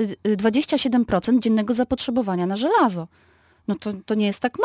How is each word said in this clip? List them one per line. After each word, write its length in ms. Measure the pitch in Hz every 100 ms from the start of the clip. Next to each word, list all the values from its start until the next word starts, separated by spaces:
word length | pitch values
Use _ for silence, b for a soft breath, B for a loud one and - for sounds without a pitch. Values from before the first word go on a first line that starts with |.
y, 140 | 214 - 214
y, 40 | 202
dwadzieścia 420 | 220 233 - 285
siedem 280 | - 247 226
procent 380 | 185 226 247
dziennego 300 | 226 220 208
zapotrzebowania 720 | 233 247 254 - 240 202 180 175
na 100 | 202
żelazo. 520 | 285 440 254 175 165 _ _ _ _ _ -
No 80 | 202
to, 160 | 214 196 -
to 80 | 214
nie 100 | 208
jest 140 | 202
tak 140 | 247 -